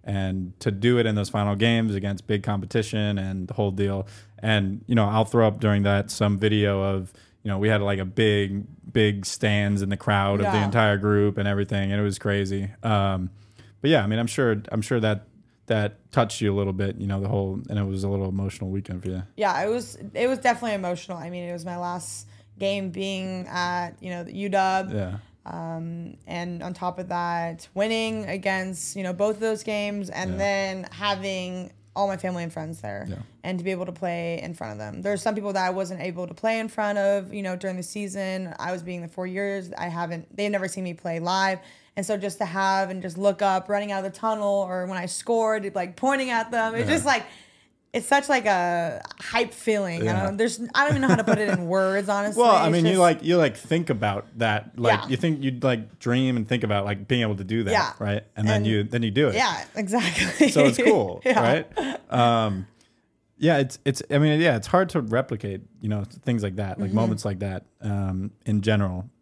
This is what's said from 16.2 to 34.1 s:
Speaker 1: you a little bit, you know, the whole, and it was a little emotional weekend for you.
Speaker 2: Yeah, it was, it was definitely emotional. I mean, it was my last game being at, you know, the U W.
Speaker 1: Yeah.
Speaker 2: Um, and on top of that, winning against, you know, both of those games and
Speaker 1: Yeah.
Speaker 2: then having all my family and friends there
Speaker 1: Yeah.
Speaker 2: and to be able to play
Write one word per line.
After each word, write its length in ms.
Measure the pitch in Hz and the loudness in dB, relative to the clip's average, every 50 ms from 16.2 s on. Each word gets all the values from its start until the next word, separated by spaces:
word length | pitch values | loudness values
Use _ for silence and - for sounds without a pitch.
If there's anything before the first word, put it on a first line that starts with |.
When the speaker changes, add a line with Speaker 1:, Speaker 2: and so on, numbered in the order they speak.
| 117 107 - - | 2 2 0 -2
Speaker 1:
you 120 | 113 104 98 | 0 0 0
a 20 | |
little 180 | 101 101 98 95 | 0 0 -2 -2
bit, 240 | 92 101 98 98 | -2 -2 -2 -2
you 100 | - 98 | -4 -4
know, 120 | 98 98 98 | -4 -2 -2
the 80 | 98 | -2
whole, 320 | 98 104 101 98 95 95 101 - - | -2 -2 -2 -2 -2 -4 -8 -8 -4
and 80 | 107 104 | -2 -2
it 40 | 101 | -2
was 180 | 98 95 95 95 | -2 -2 -4 -2
a 40 | |
little 220 | 98 101 98 98 95 | -2 -2 -2 -2 -2
emotional 400 | 95 98 98 95 - - 98 92 | -2 -4 -4 -4 -6 -6 -8 -4
weekend 320 | 95 101 101 - 92 90 | -4 -6 -6 -6 -10 -8
for 80 | 90 92 | -6 -6
you. 140 | 92 92 92 - _ | -6 -6 -8 -10 _
Speaker 2:
Yeah, 240 | - 208 196 175 139 180 | -2 -2 0 0 0 0
it 40 | 214 | -2
was, 280 | 226 247 226 - - - - 202 - | -2 -4 -6 -10 -14 -14 -16 -10 -4
it 140 | - 233 | -2 0
was 100 | 254 262 | 0 0
definitely 380 | 254 247 247 233 - 240 233 208 | 2 2 2 2 2 -2 -4 -4
emotional. 420 | 196 185 175 180 170 - - 185 | -2 -2 -4 -4 -6 -6 -10 -10
I 140 | 170 165 170 | -10 -10 -10
mean, 120 | 180 180 175 175 | -8 -8 -8 -8
it 20 | 175 | -8
was 120 | 175 165 | -8 -8
my 120 | 180 175 | -8 -8
last 500 | 175 175 175 175 180 - - - - - - - - - _ - - | -6 -6 -6 -6 -8 -8 -10 -12 -14 -14 -18 -20 -20 -20 _ -10 -4
game 320 | 190 196 196 202 190 190 | -2 -2 -2 -2 -4 -6
being 560 | 165 190 196 196 196 185 190 190 185 185 180 | -6 -6 -4 -4 -4 -4 -6 -6 -6 -8 -8
at, 440 | - - 180 175 175 180 180 175 170 - - | -6 -4 -4 -2 -2 -2 -4 -4 -6 -10 -12
you 120 | - 185 | -12 -10
know, 120 | 180 175 170 | -8 -8 -10
the 120 | - - | -10 -8
U 140 | 190 202 202 | -6 -6 0
W. 460 | 185 196 190 190 190 190 190 190 - | 2 2 2 2 2 0 -2 -2 -4
Speaker 1:
Yeah. 220 | 104 98 92 98 107 - - _ _ _ | -4 -4 -4 -6 -10 -12 -16 _ _ _
Speaker 2:
Um, 720 | - 170 170 165 165 165 165 165 165 165 170 170 - - - _ | -12 -10 -10 -8 -8 -8 -8 -8 -8 -10 -10 -12 -14 -16 -18 _
and 360 | - 170 175 175 180 175 170 - | -10 -8 -8 -8 -8 -8 -8 -8
on 100 | 180 180 | -10 -8
top 240 | - 185 180 175 185 | -6 -6 -6 -6 -6
of 100 | 180 - | -8 -6
that, 580 | 180 175 175 175 175 170 165 170 165 165 - - _ | -4 -2 -2 -2 -2 -2 -4 -4 -6 -10 -16 -10 _
winning 520 | 190 202 220 226 226 226 220 220 220 214 | -2 0 0 2 0 0 -2 -4 -4 -6
against, 680 | 185 170 196 185 196 190 190 185 190 185 160 - - - | -6 -6 -4 -2 -2 -2 -2 -4 -6 -6 -8 -8 -8 -6
you 80 | 202 190 | -6 -4
know, 100 | 180 180 | -4 -2
both 220 | 175 208 214 220 | 0 0 0 0
of 60 | 208 | 0
those 220 | 220 220 220 208 - | -2 -2 -2 -2 -4
games 460 | 220 214 208 208 208 202 208 196 170 | -4 -2 -2 -2 -2 -4 -4 -6 -6
and 220 | - 139 185 185 | -6 -6 -4 -4
Speaker 1:
Yeah. 60 | 185 | -2
Speaker 2:
then 500 | 190 196 202 196 196 196 190 190 190 180 - | 0 0 0 2 0 0 -2 -4 -8 -10 -12
having 800 | - 165 202 208 202 190 190 196 190 185 180 180 180 185 180 - - - _ _ _ | -10 -6 -2 -2 -2 -2 -4 -6 -6 -6 -6 -8 -8 -10 -10 -12 -16 -20 _ _ _
all 120 | - 202 | -2 -2
my 100 | 196 190 | -2 -2
family 260 | 170 190 185 180 175 170 | -4 -4 -4 -4 -4 -6
and 80 | 165 | -6
friends 300 | 165 170 156 156 165 - | -8 -8 -10 -10 -12 -10
there 240 | - 104 101 101 - | -10 -10 -8 -8 -8
Speaker 1:
Yeah. 80 | - 95 - - - _ _ - | -8 -10 -10 -12 -16 _ _ -8
Speaker 2:
and 140 | 165 185 | -6 -6
to 60 | 180 170 | -4 -4
be 80 | 190 | -4
able 140 | 190 175 180 | -4 -4 -6
to 60 | 185 | -8
play 500 | 175 165 190 175 | -8 -6 -6 -4